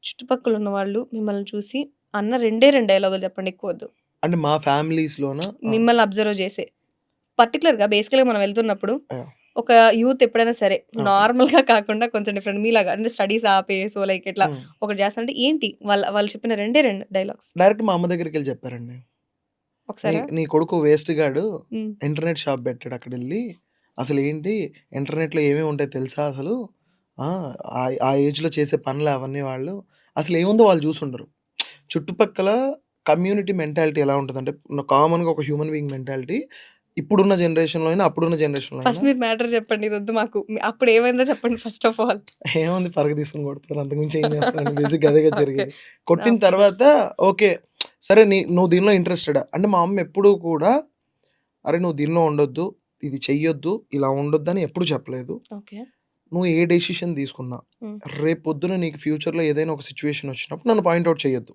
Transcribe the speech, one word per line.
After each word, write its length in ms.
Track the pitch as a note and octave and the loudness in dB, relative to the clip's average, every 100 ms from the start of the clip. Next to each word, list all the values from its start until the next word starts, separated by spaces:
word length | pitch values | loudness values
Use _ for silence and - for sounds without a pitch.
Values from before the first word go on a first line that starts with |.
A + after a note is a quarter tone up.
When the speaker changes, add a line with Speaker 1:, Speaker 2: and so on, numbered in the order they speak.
Speaker 1:
చుట్టుపక్కల 520 | - - B3 B3+ A#3 G#3+ | -14 -14 -6 -4 -2 -2
ఉన్న 140 | G#3 | -2
వాళ్ళు 320 | G3 G3 G#3 B3 | -4 -4 -6 -8
మిమ్మల్ని 340 | A3 G#3+ G3+ G3+ | -8 -6 -6 -6
చూసి 340 | G#3 G#3 C4 C#4+ _ _ | -10 -8 -8 -10 _ _
అన్న 220 | G#3 G#3 B3+ | -6 -2 0
రెండే 300 | A3+ A3 C4+ | 0 4 6
రెండు 200 | C#4 A3 | 6 4
డైలాగులు 340 | G3 G3 F#3+ | 2 2 -2
చెప్పండి, 280 | F#3 F#3 F#3+ | -6 -6 -8
ఎక్కువ 180 | F#3 G3+ | -8 -8
వద్దు. 180 | E3+ - _ _ _ | -8 -12 _ _ _
Speaker 2:
అంటే 140 | D#3+ E3+ | -2 0
మా 160 | D3+ D3+ | 2 0
ఫ్యామిలీస్‌లోనా? 920 | D3+ C#3 D#3 D#3+ D#3 D3 C#3 C#3 F#3 | 2 0 0 -2 -4 -4 -6 -4 -8
ఆ. 160 | A3+ A3 | -6 -2
Speaker 1:
మిమ్మల్ని 320 | A3 A#3 A#3 | 2 2 4
అబ్జర్వ్ 340 | A3 G3 G#3+ G3+ | 2 0 -2 -2
చేసే, 260 | F#3 - - _ _ _ _ _ _ - | -6 -6 -12 _ _ _ _ _ _ 2
పర్టికులర్‌గా 480 | A#3 D4 E4 A3+ G#3 | 2 4 2 2 2
బేసికల్‌గా 400 | G#3 G#3+ C4 B3+ | 2 2 2 4
మనం 120 | G#3 | 2
వెళ్తున్నప్పుడు 540 | G3+ G#3 A3+ G3+ G3 C4+ _ | 0 0 -2 -2 -2 -6 _
Speaker 2:
యా. 120 | B2+ C3+ _ _ - | -12 -12 _ _ -8
Speaker 1:
ఒక 160 | A#3 A#3 A3+ A3+ | 4 8 8 6
యూత్ 260 | A#3 C4 | 2 4
ఎప్పుడైనా 300 | A#3 A3+ A3+ | 2 4 0
సరే 240 | A#3 G3+ F#3+ | 2 0 0
Speaker 2:
ఓకే. 220 | _ A#3 | _ -4
Speaker 1:
నార్మల్‌గా 580 | G3+ G3 G#3+ B3 B3+ D#4+ | 2 4 4 4 6 6
కాకుండా 420 | C4 A3+ G3+ G#3+ A#3 | 6 4 4 -2 -2
కొంచెం 260 | G#3+ G#3 G3+ | -2 -4 -4
డిఫరెంట్ 260 | G3+ G3+ | -4 -2
మీలాగా 300 | A3 A3+ G3+ | 2 2 2
అంటే 180 | G3 A3 | -2 -4
స్టడీస్ 360 | A3+ G3+ A3 A3+ | -2 -2 2 2
ఆపేసో 560 | G3 F#3+ F#3+ G3+ G#3 G3 | 2 2 -4 -4 -4 -2
లైక్ 200 | F#3+ F#3+ | -2 -4
ఇట్లా 180 | F#3+ F#3 | 0 0
Speaker 2:
మ్మ్. 100 | C#3 C3 _ | 0 -12 _
Speaker 1:
ఒకటి 180 | G#3 G3+ | -6 -2
చేస్తా 200 | G3 G#3 | -2 -2
అంటే 140 | A#3+ - | -8 -2
ఏంటి 320 | B3+ D#4 A3 - | 0 0 -4 -6
వాళ్ళ, 200 | G#3 G3+ - | 0 0 2
వాళ్ళు 200 | G3+ G#3 | -2 -2
చెప్పిన 240 | G#3+ A#3 G#3+ | -4 -4 -4
రెండే 260 | G#3 C4 | 0 2
రెండు 240 | C4+ G3 - | 2 0 -4
డైలాగ్స్? 380 | F#3+ F#3+ - - - | -4 -4 -10 -14 4
Speaker 2:
డైరెక్ట్ 260 | F#3 G#3+ | 4 4
మా 100 | A3 | 0
అమ్మ 140 | F3 F3 | 0 0
దగ్గరికి 280 | F3 D#3+ D#3 | -2 -4 -4
వెళ్ళి 140 | C#3 | -4
చెప్పారండి. 480 | B2+ B2+ A#2+ A#2+ B2 _ _ _ _ _ _ _ _ _ | -8 -10 -14 -14 -18 _ _ _ _ _ _ _ _ _
Speaker 1:
ఒకసారా? 220 | G#3+ A3 | -6 -2
Speaker 2:
"నీ, 60 | E3 C#4 | -2 -2
నీ 100 | D#3+ D#3 | -4 0
కొడుకు 300 | D#3 E3 F3 | 0 2 2
వేస్ట్ 320 | D3+ D3+ D3+ | 4 4 2
గాడు, 320 | D#3 D3+ C3+ G#3+ F3+ - | 0 0 0 -4 -6 -10
Speaker 1:
మ్మ్. 180 | A3 G#3+ G#3 | -10 -8 -6
Speaker 2:
ఇంటర్నెట్ 360 | C#3+ D3+ E3 D#3+ | -6 -4 -4 -4
షాప్ 220 | - C3 B2 | -4 -4 -4
పెట్టాడు 300 | A#2+ - B2 | -8 -10 -14
అక్కడ 160 | - | -12
వెళ్ళి. 280 | B2 B2 F#3+ A#3+ E3+ _ _ _ - | -10 -6 -6 -8 -12 _ _ _ -10
అసలు 220 | B2+ C#3+ | -2 0
ఏంటి 340 | C#3 D3+ E3 G#3+ D3+ _ _ | 0 -4 -4 -4 -6 _ _
ఇంటర్నెట్‌లో 480 | C3+ C#3+ D3+ D#3+ D#3+ | -8 -6 -4 -2 0
ఏమేమి 260 | D3 C#3+ D#3 | 2 2 0
ఉంటాయో 240 | D3 C#3+ | -2 -4
తెలుసా 320 | C#3 C3 - D3 | -4 -8 -4 -4
అసలు? 280 | C3+ C#3 B3 G#3 _ _ _ _ - | -4 -6 -6 -8 _ _ _ _ -10
ఆ, 100 | C3+ F#3 D3+ - - | -6 -6 -8 -12 -10
ఆ, 100 | B2 B2+ C3 | -4 -4 0
ఆ 100 | C3 C#3 | 0 2
ఏజ్‌లో 300 | C#3+ C#3+ D#3+ | 2 0 -4
చేసే 280 | D#3 D3 D3 | -2 -2 -2
పనులు 340 | - C3+ D3+ | -4 -2 -2
అవన్నీ 300 | C#3 C3+ C#3 | -2 -6 -8
వాళ్ళు 340 | C#3 C3 C#3 G3 - _ _ - | -6 -8 -8 -10 -16 _ _ -8
అసలు 180 | D#3+ E3 | -2 0
ఏముందో 280 | F3+ A3 A3 | 2 6 6
వాళ్ళు 180 | F3 | 6
చూసుండరు." 440 | D3+ D#3+ D3 B2 - _ _ - - - _ | 0 -4 -8 -10 -16 _ _ -10 -10 -10 _
చుట్టుపక్కల 600 | - D#3+ F3+ G3+ G#3 F#3+ A3 C4+ C#4+ _ _ - | -6 -6 -8 -8 -2 -2 0 -2 -6 _ _ -2
కమ్యూనిటీ 480 | D#3 F#3 G#3 F#3+ | 0 0 -2 -4
మెంటాలిటీ 460 | F#3 D#3 D3+ D#3+ D3+ | -6 -4 -2 -2 0
ఎలా 140 | C#3 C#3 | 0 0
ఉంటుందంటే, 340 | C3+ C3 C3 C#3+ _ C#3+ C#3 | -4 -8 -8 -12 _ -10 0
కామన్‌గా 420 | C#3 D#3 E3+ E3+ | 2 4 2 0
ఒక 120 | D#3 | -2
హ్యూమన్ 300 | D3 D3 D#3 | -4 -4 -4
బీయింగ్ 200 | D#3 D3 | -4 -6
మెంటాలిటీ 460 | C3+ C3 C3+ B2+ A3 - - - _ _ - | -8 -8 -8 -6 -6 -6 -18 -20 _ _ -12
ఇప్పుడున్న 360 | D3 G#3 F#3+ F#3+ | 0 2 4 2
జనరేషన్‌లో 540 | E3+ E3 D#3+ E3 D#3+ | 2 2 0 -2 -2
అయినా, 140 | F3 F3+ | 2 0
అప్పుడున్న 300 | - E3+ E3+ | 0 -2 0
జనరేషన్‌లో 460 | D3+ C#3 - C3+ | 0 -2 -6 -4
Speaker 1:
ఫస్ట్ 80 | F3+ | -2
Speaker 2:
అయినా 140 | F#3 C#4 | 0 0
Speaker 1:
మీరు 140 | B3+ | 0
మ్యాటర్ 300 | A#3 A3+ A#3+ | 0 -2 0
చెప్పండి, 340 | A#3 A3 G#3+ G#3+ | -2 -2 -4 -2
ఇది 100 | G#3 | -4
వద్దు 160 | G3+ | -2
మాకు. 260 | A3+ A3 G#3+ G3 | -2 -2 -4 -4
మీ-, 140 | G#3+ | -4
అప్పుడు 280 | G#3+ G#3+ B3 | -4 0 4
ఏమైందో 320 | A3+ B3 B3 | 4 4 2
చెప్పండి 340 | C4 C#4+ B3 A#3 | 0 0 -2 -4
first 260 | A#3 G#3 A#3 | -8 -2 -2
of 100 | A3+ | 0
all. 180 | A#3 G#3 - _ C#3+ D#3+ | -2 -2 -6 _ -4 -2
Speaker 2:
ఏముంది, 340 | D#3+ F#3 F3+ | 0 -2 -2
పరగ 240 | F3 D3 | 0 -2
తీసుకొని 300 | D3 D3 D3+ | -2 -6 -6
కొడతారు, 360 | C#3+ C#3+ _ D3 | -8 -10 _ -8
అంతకు 200 | C#3 D3 | -6 -4
మించి 180 | D3+ D#3 | -2 0
ఏం 100 | D3+ | 0
చేస్తారండి. 420 | D3+ A#3+ B3 D3 | 0 -2 -2 -4
బేసిక్‌గా 360 | D3 C#3+ D#3 D3+ | -2 0 2 4
అదేగా 220 | D3 D#3 | 6 4
Speaker 1:
<laughs> 20 | |
ఓకే. 60 | G#3 | 2
Speaker 2:
జరిగేది. 340 | C#3 C3+ C#3 - - _ - | 0 0 -4 -8 -20 _ 0
కొట్టిన 280 | E3+ G#3+ A3+ | 0 2 4
Speaker 1:
ఆ, 80 | |
Speaker 2:
తర్వాత 380 | G3 F#3+ G3+ F#3+ C4 D4 G3 - | 4 6 4 6 6 6 2 2
ఓకే, 280 | F#3+ F#3 G#3 E3+ _ _ - _ | 2 4 2 2 _ _ -8 _
సరే 200 | - G3+ G#3+ | 4 8 8
నీ, 140 | G3 - | 6 2
నువ్వు 200 | F3 F#3 | 2 4
దీనిలో 220 | F3 G3+ | 4 4
ఇంట్రెస్టెడా? 500 | G3 F3 F3 - C#3+ - | 4 2 -2 0 -2 -2
అంటే 180 | D#3 G#3 | -2 0
మా 120 | F#3+ | 2
అమ్మ 180 | F3 G3+ | 2 0
ఎప్పుడూ 320 | D#3 F#3+ G3+ F#3+ | -2 4 4 4
కూడా, 320 | E3+ D#3+ F3 C4+ D4+ _ _ _ _ _ _ _ - | 0 0 2 2 -2 _ _ _ _ _ _ _ -2
"అరే 120 | E3 | 0
నువ్వు 200 | F3+ C#3+ | 0 -2
దీనిలో 240 | D3 E3+ | 0 2
ఉండొద్దు, 420 | D#3+ D3 C#3+ C3+ F3+ - _ _ | 2 2 0 0 -8 -8 _ _
ఇది 160 | D3 C#3 | -10 -6
చెయ్యొద్దు, 520 | - C#3+ D#3+ D3+ D3+ A3 _ | -2 0 0 -2 -4 -6 _
ఇలా 160 | C#3 C3+ C3+ | -2 -2 0
ఉండొద్దు" 340 | D3 D3+ D3+ | 0 0 0
అని 100 | F#3+ | -2
ఎప్పుడూ 240 | D#3 - F3 | -4 -4 -4
చెప్పలేదు. 500 | D3 - B2+ B2 - _ | -4 -6 -12 -10 -12 _
Speaker 1:
ఓకే. 240 | G#3 G3+ G3+ C4 _ _ _ _ | -20 -18 -18 -18 _ _ _ _
Speaker 2:
నువ్వు 160 | E3+ F3+ | -2 0
ఏ 140 | D#3+ E3+ | 2 4
డెసిషన్ 480 | F3 E3+ F3 F3 D#3 | 2 2 -6 -6 -6
తీసుకున్నా, 420 | C#3 - B2+ B2 _ _ | -6 -8 -12 -12 _ _
Speaker 1:
మ్మ్. 160 | A3 G#3+ - C#3 | -14 -14 -14 -4
Speaker 2:
రేపు 260 | D3+ E3 | -2 -2
పొద్దున 320 | D#3+ D#3 F3+ F#3+ | -4 -4 -2 -2
నీకు 220 | E3+ D3 | -4 -4
ఫ్యూచర్‌లో 460 | D3+ D3+ E3 D#3+ | -4 -4 -4 -2
ఏదైనా 300 | D#3+ D3 D#3+ | 0 0 -2
ఒక 100 | D3 | -4
సిచ్యువేషన్ 460 | C3+ C3+ D3 D3 C#3+ | -10 -6 -6 -6 -8
వచ్చినప్పుడు 400 | C3 - - A#3 | -10 -12 -8 0
నన్ను 140 | A3 | 2
పాయింట్ 240 | F3 E3+ E3+ | 2 2 2
అవుట్ 140 | D#3+ | 0
చేయొద్దు. 320 | C#3 B2+ A2+ | 0 -2 -6